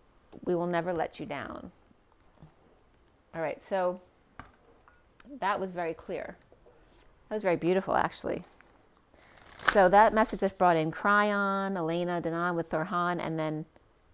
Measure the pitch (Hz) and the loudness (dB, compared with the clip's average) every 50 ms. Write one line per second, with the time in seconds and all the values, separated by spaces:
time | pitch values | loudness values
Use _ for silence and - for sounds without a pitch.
0 | _ _ _ _ _ _ - - - - 180 170 175 175 175 170 165 180 180 160 | _ _ _ _ _ _ -20 -10 -4 -2 -2 -2 0 0 -2 -2 -2 -2 -4 -4
1 | - - - - 156 - 143 135 110 - - - - 185 - _ _ _ _ _ | -4 -6 -8 -12 -12 -10 -8 -10 -10 -10 -12 -14 -14 -16 -20 _ _ _ _ _
2 | _ _ _ _ _ _ _ _ - - _ _ _ _ _ _ _ _ _ _ | _ _ _ _ _ _ _ _ -20 -20 _ _ _ _ _ _ _ _ _ _
3 | _ _ _ _ _ _ - 165 160 147 - - - - 202 190 180 180 180 185 | _ _ _ _ _ _ -8 -6 -4 -4 -4 -6 -6 -4 -2 0 0 0 -2 -4
4 | - _ _ _ _ _ _ - - - _ _ _ _ - _ _ - _ _ | -10 _ _ _ _ _ _ -20 -20 -20 _ _ _ _ -20 _ _ -20 _ _
5 | _ _ _ _ - 226 285 254 190 190 208 - 190 190 180 180 175 160 160 - | _ _ _ _ -20 -20 -12 -4 -2 -2 -2 -2 -4 -6 -6 -6 -6 -6 -6 -8
6 | - - 185 147 - - - - _ _ - _ _ - - _ _ _ _ _ | -10 -10 -8 -8 -8 -10 -14 -16 _ _ -20 _ _ -20 -20 _ _ _ _ _
7 | _ - _ _ _ _ 208 214 208 190 170 - 165 165 185 190 190 - - - | _ -20 _ _ _ _ -8 -2 0 0 0 2 2 2 2 2 2 2 2 2
8 | - 165 - - - - - - 180 - - _ - - _ _ _ _ _ _ | 2 0 -2 -6 -6 -6 -6 -6 -8 -14 -20 _ -20 -20 _ _ _ _ _ _
9 | _ _ _ _ - - - - - - - - - - - 214 190 180 180 202 | _ _ _ _ -20 -20 -20 -20 -20 -20 -18 -2 -2 2 6 6 6 8 8 8
10 | 220 220 208 220 226 - - 190 202 196 196 - 185 180 170 160 156 160 160 - | 8 8 6 4 2 2 0 -2 -2 -2 0 4 4 4 4 4 2 0 -4 -2
11 | - 202 208 208 208 208 208 202 202 196 196 196 196 190 190 185 165 160 170 175 | 2 4 4 4 4 2 2 0 0 0 0 -2 -2 -2 -4 -4 -2 -2 -2 -2
12 | 175 175 175 170 165 165 165 165 175 180 175 170 165 - - 160 208 190 196 175 | -2 -2 -2 -2 -2 -2 -2 -2 -2 -2 -2 -2 -4 -2 -2 -4 -2 -2 -2 -2
13 | 175 175 175 175 - - 160 160 156 156 156 151 160 - _ - _ _ _ _ | -2 -2 -2 -2 -4 -4 -4 -2 -2 -4 -4 -6 -8 -10 _ -20 _ _ _ _
14 | _ _ | _ _